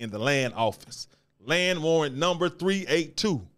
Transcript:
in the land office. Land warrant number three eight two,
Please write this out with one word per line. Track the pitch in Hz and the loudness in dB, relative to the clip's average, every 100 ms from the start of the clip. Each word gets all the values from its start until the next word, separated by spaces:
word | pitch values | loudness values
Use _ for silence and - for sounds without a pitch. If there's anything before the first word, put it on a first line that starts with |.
in | 117 | -10
the | 107 | -4
land | 127 139 127 113 | 0 2 0 0
office. | 113 - - - - _ _ _ | -2 -2 -12 -18 -18 _ _ _
Land | 113 170 180 180 | -2 0 2 0
warrant | 156 165 147 131 | 2 2 2 0
number | 175 170 175 | 0 2 -2
three | 175 185 196 180 | 0 0 0 2
eight | 160 156 - | 0 0 -2
two, | 220 143 90 | 0 0 -4